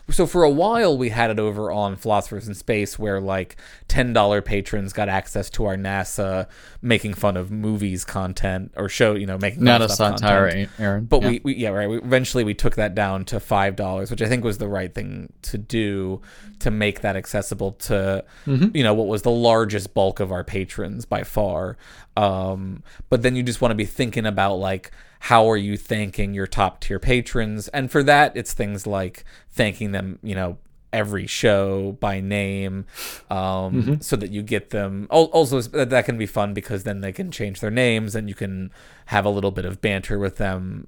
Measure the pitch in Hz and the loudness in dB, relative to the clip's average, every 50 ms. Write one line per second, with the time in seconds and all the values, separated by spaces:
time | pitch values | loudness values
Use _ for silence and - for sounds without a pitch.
0 | - - - - 175 - - 180 165 147 143 151 180 214 233 233 226 180 143 127 | -2 0 2 4 4 4 4 6 6 6 6 4 2 2 2 4 4 4 2 2
1 | 127 117 107 120 117 113 110 107 107 107 101 104 107 90 87 104 104 101 95 95 | 0 -2 0 0 2 2 2 0 0 0 -2 -2 -4 -4 -2 -2 -2 -2 -4 -4
2 | - 113 104 101 - - 110 98 117 110 98 - - - 113 104 101 - - - | -2 0 0 0 0 -2 -8 -10 -8 -10 -12 -10 -4 -2 0 0 0 -4 -4 -6
3 | 107 104 98 98 98 95 95 95 92 - - - - - - - - - - - | -4 -2 -2 -2 -2 -2 -2 -2 -4 -6 -10 -20 -20 -20 -20 -16 -2 0 2 2
4 | 123 123 117 113 104 101 104 104 98 - 107 101 92 - - 104 98 95 - 110 | 4 4 4 4 6 6 4 2 2 0 -2 -2 -2 -2 -4 -4 -4 -4 -4 -2
5 | 104 98 95 95 - - - 107 95 - - - 113 101 95 95 98 98 98 98 | -2 0 0 -2 -2 -2 -6 -6 -6 -4 -2 -2 -2 0 0 -2 -2 -2 -2 -2
6 | 95 - - - 101 95 95 92 92 - - - - - - - - 120 117 104 | -4 -4 -4 -4 -2 -2 -2 -2 -4 -6 -10 -20 -20 -20 -18 -8 0 2 2 2
7 | - 107 98 - - 104 95 90 90 92 107 110 104 107 110 104 104 98 92 87 | 2 -2 -6 0 0 0 0 0 -4 -4 -6 -4 -2 -2 -2 0 -2 -2 -2 -4
8 | - - - 101 95 92 92 - - 95 92 92 95 - - - 101 98 - - | -6 -6 -6 -4 -4 -4 -2 -2 -2 0 -2 -4 -6 -8 -8 -6 -6 -6 0 2
9 | 123 107 107 101 101 95 95 95 104 101 113 - 120 123 120 117 113 107 101 - | 2 2 4 0 -2 -4 -4 -2 -2 -2 0 4 6 6 8 6 6 4 2 2
10 | 110 104 104 104 107 104 101 98 98 90 85 98 98 - - - 110 101 98 104 | 2 2 2 2 4 4 6 6 6 4 2 0 -4 -6 -6 -4 -2 -2 0 -2
11 | 113 113 147 135 104 123 120 - - 139 131 117 117 107 95 101 104 104 113 117 | 0 4 4 4 6 4 2 0 -2 -4 -2 -2 -2 -2 -2 -2 -2 -2 -2 -4
12 | - 123 131 127 127 - - 127 113 104 101 - - 120 - - 107 104 90 107 | -2 2 2 2 2 2 0 0 2 0 0 2 4 4 4 4 0 0 0 0
13 | 104 98 95 95 92 - - 104 - - 110 98 98 98 95 - 98 92 92 95 | 0 0 0 -4 -4 -4 -6 -6 -2 0 2 2 2 2 0 -2 -4 -4 -4 -4
14 | 95 98 117 101 110 107 123 123 113 117 101 101 113 101 101 92 92 90 - 120 | -4 -6 -4 -2 0 0 0 0 0 -2 -2 -2 -4 -4 -4 -4 -6 -6 -8 -8
15 | 107 98 98 98 - - - _ - - - 104 104 - - 113 107 101 101 98 | -8 -8 -10 -12 -14 -16 -18 _ -12 -8 -8 -8 -8 -4 -2 -2 0 0 -2 -2
16 | 95 92 95 - - - - - - - - - - 117 107 107 107 104 98 - | -4 -4 -6 -8 -10 -16 -20 -20 -20 -20 -16 -4 -2 -2 0 2 0 0 0 0
17 | - 104 95 95 - - - 101 95 - 104 95 98 98 98 - - - 110 98 | -2 -2 -2 -2 -6 -4 -4 -4 -4 -4 -6 -4 -4 -6 -6 -6 -6 -2 0 0
18 | 95 95 98 95 - - - - - 147 139 127 180 214 - 156 123 107 104 110 | 0 0 -2 -2 -4 -10 -18 -12 -4 0 2 4 4 2 4 4 4 4 4 4
19 | 110 98 110 104 - 123 117 117 117 117 113 113 113 104 104 101 95 95 - 113 | 2 0 0 0 2 2 2 4 6 6 6 6 4 2 0 -4 -6 -2 0 2
20 | 98 95 - - 101 92 95 90 87 - - 98 95 - - - 101 90 107 117 | 2 2 2 0 -4 -4 -2 -6 -6 -4 -4 -6 -4 -4 -6 -8 -6 -6 -6 -8
21 | 117 - - 104 - - - - 104 95 87 78 92 92 113 - - - - - | -6 -4 -4 -4 -4 -4 -2 0 0 0 0 -2 -4 -6 -8 -10 -16 -20 -20 -20
22 | - _ - 107 104 98 95 95 92 95 95 95 95 95 98 - - - - - | -20 _ -2 2 2 2 2 0 -2 -2 -4 -4 -6 -8 -10 -10 -14 -18 -18 -14
23 | - - 135 120 113 127 127 127 123 123 110 - 131 117 110 107 101 87 - - | -2 0 0 2 2 2 2 2 -2 -2 -2 0 2 2 2 2 -2 -4 -2 -4
24 | 131 117 - - 110 107 101 95 95 101 98 92 95 95 98 92 - - - - | -4 -2 -2 -2 -2 -2 0 2 0 2 0 0 -2 -2 -4 -4 -6 -12 -20 -20
25 | - - _ _ - - 123 113 110 113 110 104 101 101 104 95 - - 113 107 | -20 -20 _ _ 0 6 6 8 8 8 4 2 2 -2 -2 -4 -4 -4 -2 -2
26 | 107 98 - - 104 98 101 98 98 - - - 101 92 - - - - 104 90 | -2 -4 -2 -2 -4 -2 -2 -4 -4 -4 2 2 2 2 0 -2 -4 -4 -4 -2
27 | - - 127 123 117 - - 123 110 107 107 107 98 - - 143 131 123 - 151 | 2 2 2 2 2 0 -2 -2 -2 -2 -4 -6 -8 -6 -4 -4 -4 2 2 2
28 | 135 147 143 143 147 127 - 101 - - - - 113 101 104 95 - 107 101 98 | 6 6 8 8 6 4 2 -4 -6 -6 -4 -4 -4 -4 -4 -6 -4 -2 -2 -2
29 | 95 90 - - - - - - _ - - - 117 104 92 - 110 101 98 95 | -2 -4 -6 -12 -18 -20 -20 -20 _ -16 -2 0 0 0 0 -2 -4 -4 -4 -4
30 | 95 95 87 - - 110 98 95 92 87 87 - - - - - _ - - 113 | -4 -6 -8 -10 -8 -6 -4 -4 -4 -4 -6 -8 -14 -20 -20 -20 _ -6 -4 -2
31 | 104 104 104 95 - - - - - 113 101 98 98 98 95 98 98 98 101 - | -2 -2 -2 -4 -4 -6 -6 2 4 4 4 4 4 2 0 -2 -2 -4 -6 -4
32 | - 104 98 95 95 98 104 104 101 98 98 98 98 95 95 98 98 - - - | -4 -4 -2 -2 -4 -2 -2 -2 -2 -2 -2 -4 -4 -4 -6 -8 -10 -10 -12 -14
33 | - - - - - - 95 95 95 95 95 95 92 95 95 131 104 127 147 151 | -14 -14 -14 -16 -10 -6 -4 -4 -2 -2 -2 -2 -2 -2 0 0 0 0 0 -2
34 | - - 135 110 104 92 104 104 107 107 117 101 - - - 104 101 98 98 98 | -2 -2 -4 -4 -4 -4 -8 -8 -6 -2 -4 -4 -4 -4 -6 -4 -4 -4 -6 -8
35 | 104 - - 160 165 160 - 165 156 120 135 131 110 113 - 147 131 120 131 123 | -6 2 4 4 4 6 4 2 2 4 2 -2 -2 -2 -2 -2 0 2 2 2
36 | - - 120 113 110 95 - - 101 101 101 104 - - 117 95 95 110 101 98 | 2 2 -2 -2 -4 -4 -2 -2 -2 -2 -2 -6 -8 -6 -8 -6 -6 -6 -6 -6
37 | 98 95 92 - 190 180 - - 113 101 95 - - 107 107 127 127 120 113 110 | -6 -8 -8 -8 -8 -10 -8 -8 -6 -8 -6 -6 -6 -4 0 2 2 2 2 0
38 | 110 104 104 110 107 104 95 - - 98 95 92 95 92 - - - - - - | -2 -4 -6 -6 -6 -6 -8 -8 -8 -6 -6 -6 -8 -10 -12 -16 -20 -20 -20 -20
39 | - - - 104 95 104 101 101 95 98 98 98 95 92 92 - - 107 98 95 | -12 0 0 2 2 2 2 2 0 0 -2 -2 -4 -4 -6 -2 -2 0 0 0
40 | 92 - 104 101 101 95 - - 104 95 95 92 92 92 101 104 - | -2 -2 -2 -2 -2 -2 -2 -2 -2 -2 -2 -4 -4 -8 -8 -10 -12